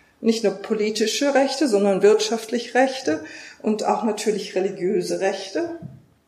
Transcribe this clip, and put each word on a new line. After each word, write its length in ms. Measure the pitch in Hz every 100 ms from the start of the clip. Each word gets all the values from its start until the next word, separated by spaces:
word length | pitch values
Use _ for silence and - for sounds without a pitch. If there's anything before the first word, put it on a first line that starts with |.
| _ _
nicht 240 | 226 220
nur 80 | 202
politische 800 | 196 - 208 214 220 214 - 285
Rechte, 320 | 269 269 - 302
sondern 360 | 202 202 185
wirtschaftliche 720 | 202 214 - 226 - 240 -
Rechte 500 | 247 269 - 302 311 - - - -
und 220 | - 208
auch 180 | - -
natürlich 500 | 226 208 220 - -
religiöse 640 | 190 196 - 180 190 170 175
Rechte, 580 | 196 196 - 311 339 339 - - _ _